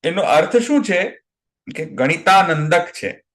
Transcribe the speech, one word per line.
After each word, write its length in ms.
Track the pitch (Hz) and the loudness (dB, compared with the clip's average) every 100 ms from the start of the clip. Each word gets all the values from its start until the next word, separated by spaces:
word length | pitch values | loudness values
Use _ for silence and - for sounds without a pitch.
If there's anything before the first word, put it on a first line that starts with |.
એનો 180 | - 190 | -4 -4
અર્થ 360 | 156 147 160 240 | 2 2 2 0
શું 260 | 233 285 | 2 0
છે? 360 | - 180 202 - _ _ _ _ - - | 0 -2 -2 -8 _ _ _ _ -16 -12
કે 100 | 156 | -12
ગણિતાનંદક 1000 | 98 131 165 - 196 175 156 151 175 175 | -4 -2 0 4 4 4 -2 0 0 0
છે. 340 | - - - _ | -8 -12 -12 _